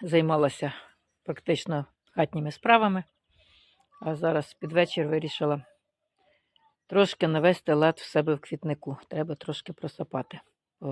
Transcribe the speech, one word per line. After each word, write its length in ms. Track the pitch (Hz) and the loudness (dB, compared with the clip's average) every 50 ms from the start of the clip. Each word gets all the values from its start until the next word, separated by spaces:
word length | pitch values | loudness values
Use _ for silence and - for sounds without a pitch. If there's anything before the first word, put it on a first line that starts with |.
займалася 720 | 220 170 165 165 160 160 160 151 147 135 - - - 139 - - - - _ _ _ _ _ _ _ | -4 2 4 4 4 4 4 4 2 2 0 -2 -6 -6 -6 -8 -14 -20 _ _ _ _ _ _ _
практично 640 | - 151 - - - 165 - - - 160 147 147 - _ _ _ _ _ | -10 -10 -6 -2 -2 -2 -2 -2 -4 -4 -4 -4 -6 _ _ _ _ _
хатніми 360 | 185 156 - - 156 151 151 | -2 -2 0 -2 -4 -4 -6
справами, 520 | 147 - - 226 233 226 220 202 190 185 170 - _ _ _ _ _ _ _ _ _ _ _ _ _ _ _ _ _ _ | -6 -4 2 2 4 4 4 2 0 -2 -4 -8 _ _ _ _ _ _ _ _ _ _ _ _ _ _ _ _ _ _
а 140 | - 156 160 | -6 -6 -4
зараз 380 | 151 165 165 165 151 143 - - | -2 0 0 0 0 -2 -4 -8
під 180 | _ - 156 | _ -10 -2
вечір 360 | 160 175 175 165 - 175 156 151 | 2 2 2 2 0 -2 -2 0
вирішила 580 | 160 156 160 151 - - 160 147 147 143 127 - _ _ _ _ _ _ _ _ _ _ _ _ _ _ _ _ _ _ _ _ _ _ _ - | 0 -2 -2 -4 -4 -2 -2 -2 -2 -2 -6 -10 _ _ _ _ _ _ _ _ _ _ _ _ _ _ _ _ _ _ _ _ _ _ _ 0
трошки 400 | 170 196 202 180 - - 180 160 | 2 4 4 4 2 0 0 2
навести 460 | 156 156 151 180 180 - - - 151 | 2 4 4 4 2 2 2 2 4
лад 240 | 151 156 160 160 - | 4 4 4 2 0
в 80 | - | -6
себе 300 | - - 156 151 156 151 | -2 0 0 2 2 0
в 40 | 139 | -2
квітнику. 580 | - - 165 147 - 156 143 - - 139 135 - - - | -4 -8 -10 -8 -6 -6 -6 -6 -6 -10 -12 -12 -12 -10
Треба 280 | - 156 156 165 151 | -6 -6 -6 -6 -6
трошки 380 | - - - 147 - - - 165 | -8 -8 -8 -8 -8 -10 -12 -12
просапати, 680 | - - 151 - - 151 - - - 127 - - - - _ _ _ _ _ _ _ | -12 -12 -10 -10 -10 -10 -8 -6 -8 -8 -8 -12 -20 -20 _ _ _ _ _ _ _
о, 80 | - 139 | -10 -8